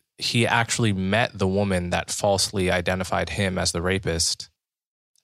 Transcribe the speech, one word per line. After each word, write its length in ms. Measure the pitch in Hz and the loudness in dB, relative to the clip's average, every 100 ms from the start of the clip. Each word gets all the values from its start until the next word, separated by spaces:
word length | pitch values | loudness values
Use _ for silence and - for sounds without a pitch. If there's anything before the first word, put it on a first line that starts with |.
| _ - | _ -8
he 280 | - 120 110 | -2 0 2
actually 460 | 120 113 - 113 | 2 2 0 0
met 460 | 95 95 104 120 98 | 2 0 0 0 0
the 80 | 98 | 0
woman 440 | 98 101 90 87 | 2 2 0 0
that 200 | 87 - | -2 -4
falsely 600 | - 104 95 - 98 90 | -2 0 2 0 0 2
identified 600 | 90 87 92 92 90 87 | 2 0 -2 -2 -2 -2
him 260 | - 98 92 | -2 -2 0
as 160 | 92 | -2
the 80 | 90 | -2
rapist 720 | 87 95 82 82 - - - _ _ _ _ _ _ _ | 0 -2 -2 -2 -2 -4 -10 _ _ _ _ _ _ _